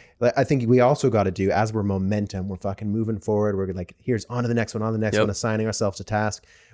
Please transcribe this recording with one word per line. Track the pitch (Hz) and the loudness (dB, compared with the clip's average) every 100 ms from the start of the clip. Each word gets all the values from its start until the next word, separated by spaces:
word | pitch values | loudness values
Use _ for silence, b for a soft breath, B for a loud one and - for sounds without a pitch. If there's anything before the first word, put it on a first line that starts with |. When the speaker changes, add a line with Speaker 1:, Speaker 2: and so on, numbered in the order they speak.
| b _ | b _
Speaker 1:
like, | 120 135 | 0 2
I | |
think | 127 139 117 | 2 0 4
we | 123 | 4
also | 123 143 131 | 6 4 2
gotta | 107 98 | 2 2
do, | 90 95 | 0 0
as | 85 110 | 2 0
we're | 110 | 0
momentum, | 101 98 95 104 101 95 95 | 0 0 0 0 -2 -4 -6
we're | 95 | -6
fucking | 101 98 107 | -6 -6 -4
moving | 107 110 107 | -2 -2 -4
forward. | - 104 104 98 | -2 0 0 0
We're | 95 | -2
like, | 92 87 - | -4 -8 -8
"Here's | - 113 - | -4 -4 -2
on | 123 | -4
to | 120 | 0
the | 117 | 0
next | 113 | -2
one, | 110 | -2
on | 110 | -2
to | 110 | 0
the | |
next | 107 104 | 0 2
Speaker 2:
Yep. | |
Speaker 1:
one," | 107 | 0
assigning | 98 113 110 110 | 0 -2 -2 -2
ourselves | 101 104 - | -2 -4 -4
to | |
task. | 98 107 107 - b b b | -4 -2 -2 -4 b b b